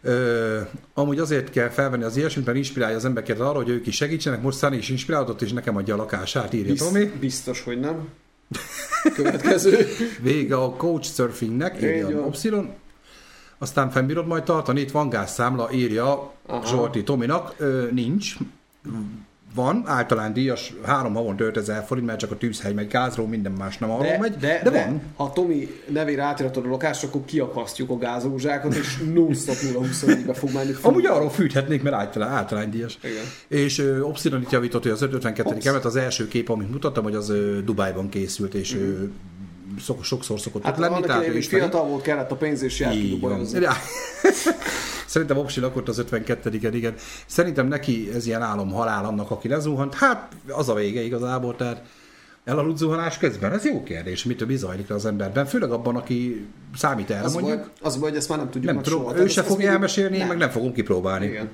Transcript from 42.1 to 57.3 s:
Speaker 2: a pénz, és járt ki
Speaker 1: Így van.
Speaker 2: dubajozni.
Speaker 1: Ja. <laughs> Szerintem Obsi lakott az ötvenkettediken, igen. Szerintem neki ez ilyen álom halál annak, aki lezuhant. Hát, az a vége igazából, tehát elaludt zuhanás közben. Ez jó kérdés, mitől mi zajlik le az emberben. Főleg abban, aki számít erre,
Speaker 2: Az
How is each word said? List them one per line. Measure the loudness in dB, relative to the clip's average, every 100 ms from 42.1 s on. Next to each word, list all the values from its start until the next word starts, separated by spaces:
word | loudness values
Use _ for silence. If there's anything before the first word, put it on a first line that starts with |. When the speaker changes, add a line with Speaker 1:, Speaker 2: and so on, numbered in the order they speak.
| 0 -2
Speaker 2:
a | -2
pénz, | 0 0
és | -2 0
járt | 0
ki | 2
Speaker 1:
Így | 0
van. | 0
Speaker 2:
dubajozni. | 0 0 -2 2
Speaker 1:
Ja. | 2 2
<laughs> | -2 -8 -8 4 4 6 0 0 -4 -4 -6 -8 -2
Szerintem | -2 2 0
Obsi | 0 -2
lakott | -2 -2 -4
az | -4
ötvenkettediken, | -2 -4 -2 -2 -2 -2 -2
igen. | 0 -2 -6 -14 -16 -2
Szerintem | 2 2 2 0
neki | 0 0 0 -2
ez | -4 -2
ilyen | -2
álom | -2 -2 -2
halál | 0 0 0
annak, | -2 -4 -4
aki | -4 -2
lezuhant. | -2 0 -2 -2
Hát, | 2 2 2 -6 -16 -8
az | -2 0
a |
vége | 2 0 -2
igazából, | -2 -2 -2 -2 -4 -4
tehát | -4 -4 -14 -20 -20 -20 -20 -14
elaludt | -2 0 0 2
zuhanás | 0 2 -2 0
közben. | 0 2 0
Ez | 2
jó | 0 0
kérdés, | -4 -8 -6 -4
mitől | -2 -2 0
mi | -2
zajlik | -2 -6 -4
le |
az | -2 -2
emberben. | -2 0 0 0
Főleg | 0 0
abban, | 0 0 -2
aki | -2 -2 0 -4 -10 -16 -16 -2
számít | 0 0 -2
erre, | -2
Speaker 2:
Az | 0